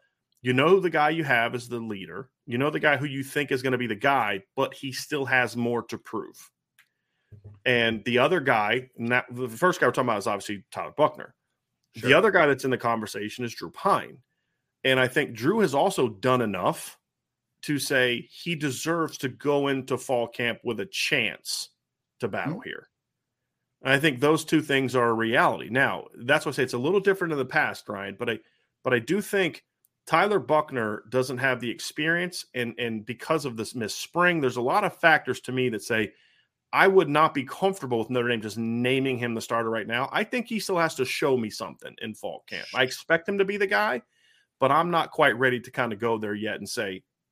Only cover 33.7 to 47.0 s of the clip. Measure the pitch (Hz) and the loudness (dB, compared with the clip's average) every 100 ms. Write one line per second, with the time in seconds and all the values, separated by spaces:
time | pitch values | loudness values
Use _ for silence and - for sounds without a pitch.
33.7 | 123 104 - - 165 175 170 127 117 123 | -6 -6 -8 -6 2 2 4 0 0 0
34.7 | 190 196 - 165 151 - 127 - 127 127 | 2 0 2 4 4 2 -6 -4 -2 -2
35.7 | 107 - 110 104 - _ _ _ _ _ | -2 -2 0 0 -6 _ _ _ _ _
36.7 | 135 190 190 151 147 156 147 123 - 196 | 4 6 6 6 4 4 2 -6 -2 -2
37.7 | 190 135 117 110 123 120 117 107 107 113 | -2 -2 -2 0 0 0 0 -2 -6 -4
38.7 | 117 123 135 135 123 120 113 - 117 113 | 0 2 2 0 -2 -4 -4 -2 -2 0
39.7 | 113 104 120 135 165 220 247 233 220 - | -4 -4 -4 -2 -2 -2 -4 -4 -6 -2
40.7 | 180 160 - 123 - 151 127 110 - 92 | 0 0 0 -4 0 2 2 0 -6 -10
41.7 | - - - 113 104 - - - 95 - | -12 -18 -14 -12 -10 -10 -12 -12 -12 -6
42.7 | 123 127 - - 165 185 202 190 202 196 | 0 0 -2 -2 -2 0 0 0 0 0
43.7 | 202 214 247 - _ _ _ _ _ 131 | 0 0 -2 -6 _ _ _ _ _ 2
44.7 | 147 175 170 - - 143 110 131 123 120 | 4 4 0 0 2 2 4 2 0 -4
45.7 | - 120 101 117 113 107 104 104 98 101 | -4 -4 -2 -2 -2 -2 -4 -4 -6 -8
46.7 | - 101 95 | -6 -6 -8